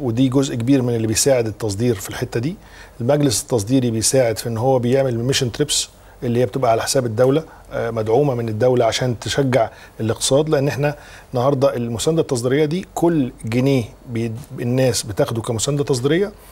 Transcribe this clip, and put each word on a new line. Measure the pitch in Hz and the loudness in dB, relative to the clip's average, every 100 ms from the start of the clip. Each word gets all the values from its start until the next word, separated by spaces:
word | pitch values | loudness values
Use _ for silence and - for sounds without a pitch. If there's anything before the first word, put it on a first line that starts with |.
ودي | 135 113 135 | -4 2 2
جزء | 135 139 131 | 2 0 -2
كبير | 117 139 | 2 2
من | 123 117 | 2 0
اللي | 113 | 0
بيساعد | 107 143 127 113 | 0 2 2 2
التصدير | 104 110 98 123 107 | -2 -4 -2 0 0
في | - | -4
الحتة | 104 123 120 | -8 -4 -4
دي. | 135 202 - - - - | -4 -6 -14 -20 -20 -6
المجلس | 120 147 143 107 | 0 2 2 0
التصديري | - 123 101 135 123 | -2 -2 2 2 2
بيساعد | 113 - 135 117 107 | 0 0 2 2 0
في | 120 | -4
إن | 113 | -2
هو | 131 131 | 2 2
بيعمل | 120 135 135 117 | 2 2 2 0
ميشن | 123 135 127 | -2 0 -2
تريبس | - 147 - - - - - | -2 -2 -2 -6 -12 -20 -8
اللي | 123 117 | -2 0
هي | 127 | 0
بتبقى | 135 123 | 0 2
على | 113 | 2
حساب | - 139 120 | 2 0 0
الدولة، | 110 127 147 156 - - | 2 2 2 -2 -18 -10
آه، | 127 117 | -6 -4
مدعومة | 113 107 120 147 120 | -4 2 2 2 0
من | 117 | -4
الدولة | 107 127 127 113 | 0 2 4 2
عشان | - 127 110 | 0 -2 -4
تشجع | 113 - 135 123 107 - - - | -4 -2 2 2 0 -4 -20 -6
الاقتصاد، | 113 113 - 135 156 | -4 -2 0 0 2
لأن | 151 139 | 0 0
إحنا | 117 147 143 - - - | -2 -4 -4 -14 -20 -6
النهاردة | 127 131 135 135 120 | -2 0 2 2 0
المساندة | 117 113 160 165 | -4 -2 0 0
التصديرية | - 127 123 139 151 | 0 0 0 0 0
دي | 180 - - | -2 -6 -2
كل | 170 165 123 - 117 | 0 2 -2 -4 -4
جنيه | 120 135 135 104 - 131 | 0 2 0 -2 -12 -10
بي-، | 117 117 113 - 131 | -6 -6 -8 -12 -8
الناس | 123 127 131 - | -2 0 2 0
بتاخده | 117 101 143 113 | -4 -2 -2 -2
كمساندة | 110 113 139 143 | -4 -4 -2 -2
تصديرية | 143 127 139 165 202 - - | -2 0 0 0 -2 -6 -20